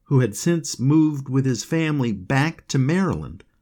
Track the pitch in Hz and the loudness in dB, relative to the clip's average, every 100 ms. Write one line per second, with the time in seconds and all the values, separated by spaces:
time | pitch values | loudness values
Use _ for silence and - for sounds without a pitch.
0 | - 135 120 - 170 170 139 - 127 156 | 0 2 2 0 0 0 -2 -2 2 4
1 | 156 143 135 131 135 117 - 165 160 147 | 2 0 -4 0 0 -2 -2 -2 0 0
2 | 120 101 92 135 151 160 - 135 131 180 | 0 -2 0 0 0 -4 -4 0 2 2
3 | 185 80 69 - _ _ | 0 -2 -8 -14 _ _